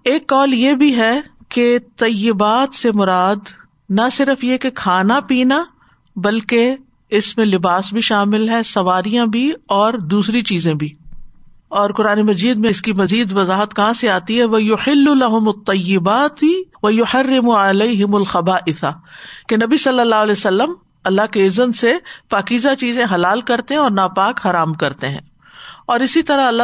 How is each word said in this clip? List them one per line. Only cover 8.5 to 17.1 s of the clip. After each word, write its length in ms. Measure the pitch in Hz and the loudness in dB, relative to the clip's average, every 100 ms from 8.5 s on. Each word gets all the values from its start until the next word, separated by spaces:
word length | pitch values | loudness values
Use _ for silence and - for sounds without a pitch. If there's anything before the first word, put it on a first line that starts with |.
| 226 | -2
سواریاں 600 | 220 214 185 185 196 240 233 | -2 -2 0 0 0 0 0
بھی 260 | 226 277 - - | 0 -2 -4 -4
اور 260 | 196 214 | 0 0
دوسری 480 | 233 156 202 208 240 | -2 -2 -2 0 -2
چیزیں 320 | 226 180 165 | -2 -2 -2
بھی۔ 200 | 151 151 - - - - - - - _ | -2 -6 -10 -18 -18 -18 -20 -20 -20 _
اور 220 | 202 202 | -2 0
قرآن 320 | 202 214 208 | 0 0 2
مجید 360 | 214 185 226 220 | 2 2 0 0
میں 120 | 220 | 0
اس 120 | 202 | -2
کی 120 | 226 | -2
مزید 400 | 190 185 220 214 | -2 0 0 -2
وضاحت 420 | 196 185 190 208 - | -2 0 -2 -2 -2
کہاں 180 | 208 | -2
سے 160 | 233 233 | 0 -2
آتی 300 | 185 180 226 | -2 -2 0
ہے؟ 60 | 233 | 2
وَيُحِلُّ 720 | 220 214 214 - 285 277 277 | 2 0 0 2 4 4 4
لَهُمُ 380 | 247 226 220 202 | 2 2 0 -2
الطَّيِّبَاتِ 920 | - 196 175 190 175 233 294 - 302 370 370 _ | -2 -2 0 0 2 0 0 0 0 0 -4 _
وَيُحَرِّمُ 720 | 214 220 226 | 0 2 2